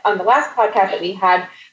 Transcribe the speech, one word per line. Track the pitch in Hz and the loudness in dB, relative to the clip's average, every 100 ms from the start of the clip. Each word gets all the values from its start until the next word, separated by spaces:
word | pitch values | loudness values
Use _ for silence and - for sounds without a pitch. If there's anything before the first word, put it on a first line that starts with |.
on | 208 196 | -2 0
the | |
last | 185 269 294 | 2 2 0
podcast | - 214 220 190 | -2 0 2 0
that | - | -2
we | 175 | -6
had, | 190 185 180 180 - - | -2 2 2 -2 -14 -6